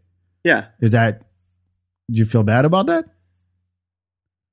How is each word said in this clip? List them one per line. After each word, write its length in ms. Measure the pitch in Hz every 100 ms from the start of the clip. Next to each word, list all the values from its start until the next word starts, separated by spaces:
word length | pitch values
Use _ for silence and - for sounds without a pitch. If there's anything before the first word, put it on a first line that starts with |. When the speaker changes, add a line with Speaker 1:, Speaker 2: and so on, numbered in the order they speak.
| _ _ _ _
Speaker 1:
Yeah. 220 | 170 131 - _
Speaker 2:
Is 100 | 117
that, 300 | 117 113 107 _ _ _ _ _ _ _ _ -
do 60 | 113
you 60 | 110
feel 180 | 120
bad 220 | 107 117 147
about 200 | 185 262
that? 180 | 339 320 _ _ _ _ _ _ _ _ _ _ _ _ _ _